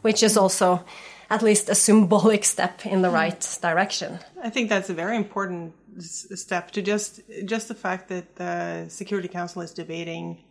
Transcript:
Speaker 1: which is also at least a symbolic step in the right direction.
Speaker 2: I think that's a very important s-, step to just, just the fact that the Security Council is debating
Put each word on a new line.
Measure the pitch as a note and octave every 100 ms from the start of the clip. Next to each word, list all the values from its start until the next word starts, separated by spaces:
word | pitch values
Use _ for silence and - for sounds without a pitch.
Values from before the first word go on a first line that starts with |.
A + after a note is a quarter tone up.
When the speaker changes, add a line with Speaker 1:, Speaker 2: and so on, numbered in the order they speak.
Speaker 1:
which | A3 A3
is | A3 G#3+
also | F#3+ - F3+ F3+ - - - - -
at | G#3
least | A3 G#3 -
a | G3+
symbolic | - A3 F#3 G3+ G#3 G#3
step | - - F3+ - G#3
in | F#3+
the | F#3
right | E3 E3 F#3 - -
direction. | E3+ E3 G3+ - - E3+ - -
Speaker 2:
I | A#3+
think | C4 A3
that's | G3+ F#3+
a |
very | E3 F3+ A#3
important | G#3 G3+ F#3+ F3 E3 - _ F#3
s-, | E3+ - - F#3+
step | - F3+ F3
to | G#3
just, | G3 G#3 G#3 - - - G3
just | A3 A3
the |
fact | A3 F#3+ F#3 -
that | F3+ F3 -
the | F3+ F3 F3 E3+ E3
Security | - F#3+ G3+ F3+
Council | F3 F3 F#3
is | E3+
debating | - E3 E3 E3+ E3 E3+ E3+ _